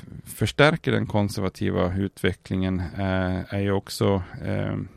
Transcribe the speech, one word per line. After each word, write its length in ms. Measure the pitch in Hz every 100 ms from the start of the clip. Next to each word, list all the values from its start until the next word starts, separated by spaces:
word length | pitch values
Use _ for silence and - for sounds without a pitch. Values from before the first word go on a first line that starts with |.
| - - -
förstärker 680 | - 107 - 147 165 131
den 160 | 110 107
konservativa 880 | 107 101 101 95 - 98 95 92 95
utvecklingen, 840 | 98 - 92 90 - 98 95 92
eh, 760 | 87 - 95 92 92 92 85
är 60 | 101
ju 120 | 101
också, 520 | 98 - - 107 98 90 - 104
ehm, 420 | 101 104 101 95